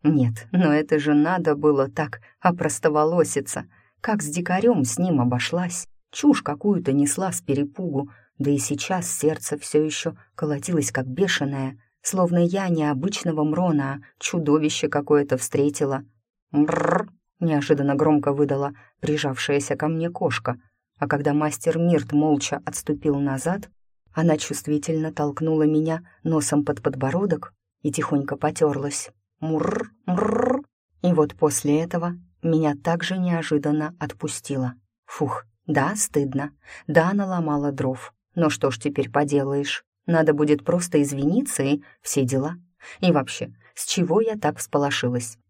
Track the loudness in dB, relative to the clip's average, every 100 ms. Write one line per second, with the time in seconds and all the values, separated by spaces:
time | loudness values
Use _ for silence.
0 | 4 4 2 0 -2 2 4 4 2 0
1 | 4 4 4 2 0 2 4 4 0 -2
2 | -4 -6 -18 _ 0 0 -4 0 2 4
3 | 4 4 2 0 -4 -10 -10 _ _ _
4 | -2 -2 -2 -6 -2 2 2 2 0 0
5 | 0 2 2 0 -2 -2 -4 -6 -12 -20
6 | _ 2 2 4 0 -2 0 0 2 2
7 | 2 0 -2 -4 -2 -2 -2 -4 -4 -4
8 | -6 -14 _ _ 0 0 0 -6 -2 -4
9 | -4 0 0 0 -6 -8 0 0 0 -2
10 | -6 -8 _ -6 -4 -4 0 0 0 -4
11 | -6 -2 0 0 -2 -4 -6 -8 _ _
12 | -6 0 2 4 2 0 0 0 0 0
13 | -4 -4 -4 0 0 2 2 0 -2 -8
14 | -14 _ -4 -2 2 4 2 -2 -2 -2
15 | 2 2 2 -2 -2 0 0 0 -2 -2
16 | -8 _ _ _ _ 2 2 2 2 0
17 | -2 _ _ _ 0 0 2 2 2 2
18 | 4 4 2 0 0 0 -4 -8 -20 _
19 | -4 -2 -2 -4 -2 -2 0 -2 -2 -2
20 | -4 -2 -2 -2 -4 -8 _ _ _ _
21 | -2 0 2 2 0 0 -2 2 2 2
22 | 2 2 4 2 0 -6 -6 -8 -6 -2
23 | 0 0 -2 -2 -2 -4 -8 _ _ _
24 | _ 0 2 2 -2 -8 -2 -2 -2 -4
25 | -4 -2 -4 -2 0 2 4 2 0 -4
26 | -8 _ -2 0 2 0 0 -2 -4 -2
27 | -2 0 0 -2 -4 _ _ _ -6 -4
28 | -2 -2 -2 -4 -4 2 0 0 -4 -6
29 | -10 _ _ _ -2 0 0 -2 -6 _
30 | -4 0 0 0 0 0 -4 _ _ _
31 | 2 2 2 2 0 2 0 0 0 -4
32 | -4 -8 -16 _ 0 2 2 0 -2 -2
33 | -2 -2 0 0 0 0 2 0 -2 -8
34 | -10 -8 -8 -8 -6 -4 -4 -6 _ _
35 | _ -4 -4 -4 -12 _ -2 0 0 -2
36 | -2 0 0 -4 -6 _ -20 -14 2 2
37 | 4 0 -2 -2 0 0 -2 -2 -4 -4
38 | -12 _ _ 0 0 2 -2 -2 -4 -2
39 | 0 0 2 0 0 -2 -2 -6 _ _
40 | 0 4 4 4 4 2 2 -2 2 0
41 | 0 0 0 0 -2 -4 0 -2 -4 _
42 | -4 -2 0 0 -2 -8 _ _ -20 0
43 | 2 2 0 -8 -12 -14 _ -12 -4 -2
44 | 2 2 2 0 -2 -4 -4 0 0 0
45 | -2 -4 -6 -16